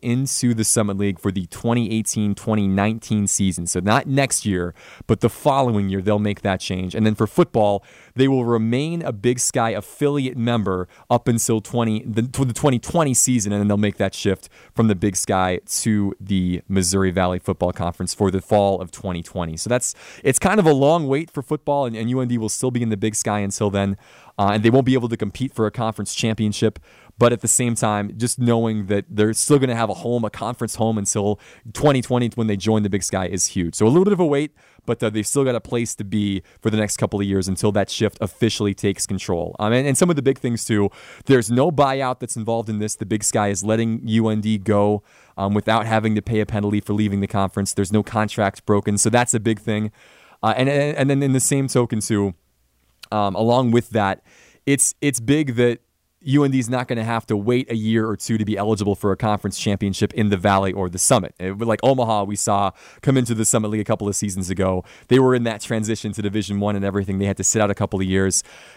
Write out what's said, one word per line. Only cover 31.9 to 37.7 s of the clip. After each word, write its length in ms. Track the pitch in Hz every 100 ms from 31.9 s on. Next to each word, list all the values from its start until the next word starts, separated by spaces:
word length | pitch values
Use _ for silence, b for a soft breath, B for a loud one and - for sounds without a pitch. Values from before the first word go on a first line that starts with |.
| 131
twenty 260 | 113 123 120
when 120 | 120 110
they 120 | 101
join 240 | 104 110
the 80 | 104
Big 120 | 98
Sky 220 | - 95 92
is 180 | 95 -
huge. 280 | 98 85
So 120 | - 107
a 20 |
little 160 | 160
bit 80 | 196
of 80 | 185
a 60 | 165
wait, 260 | 143 151 _ b b
but, 180 | - 117
uh, 60 | 113
they've 180 | 107 101
still 160 | 143
got 120 | 131
a 60 | 117
place 320 | - 120 117
to 100 | -
be 380 | 98 104 101 95 - b
for 80 | 113
the 80 | 107
next 220 | 104 -
couple 200 | 104 101
of 60 |
years 240 | 101 98 92
until 240 | 92 107